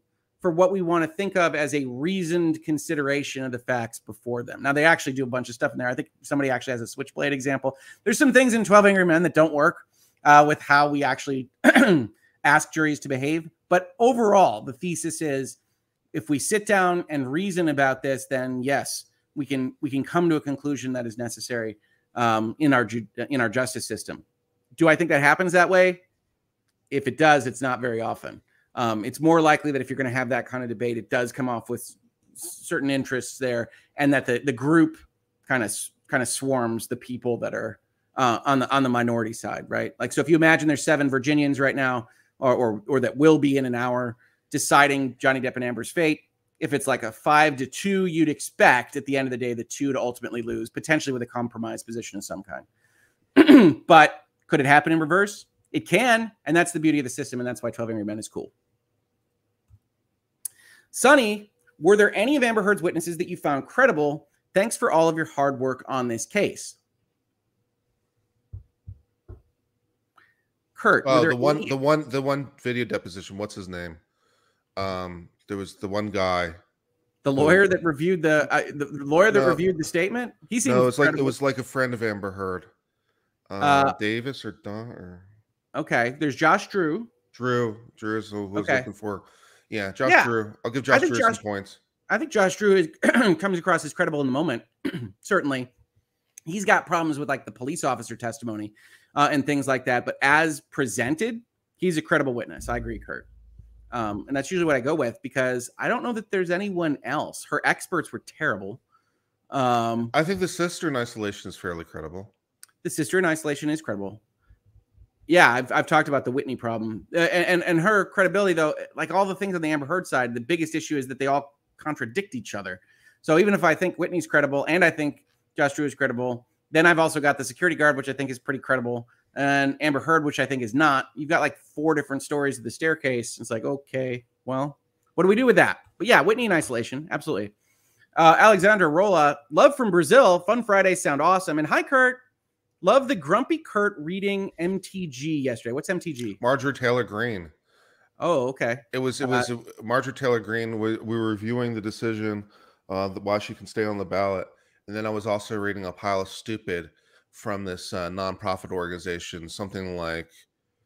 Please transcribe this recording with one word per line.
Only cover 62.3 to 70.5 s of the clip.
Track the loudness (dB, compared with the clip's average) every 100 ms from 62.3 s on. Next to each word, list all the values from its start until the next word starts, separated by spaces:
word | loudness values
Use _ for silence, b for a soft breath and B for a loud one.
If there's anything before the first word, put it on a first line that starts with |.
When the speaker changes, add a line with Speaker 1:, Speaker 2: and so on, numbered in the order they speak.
| 2
Speaker 1:
of |
Amber | 2 2
Heard's | 0 0
witnesses | 0 -4 -6 -8
that | -8
you | -4
found | -2 -4 -4
credible? | 2 4 4 0 -2 _ _ _ -2
Thanks | -2 -2
for | 2
all | 4 4
of | 2
your | -4
hard | 0 -2 0
work | -4 -6 -6
on | -4 -4
this | -4 -4
case. | -2 -2 -4 -16 -20 _ _ _ _ _ _ _ _ _ _ _ _ _ _ _ _ _ -20 _ _ -20 -20 _ _ _ -20 _ _ _ _ _ _ _ _ b b b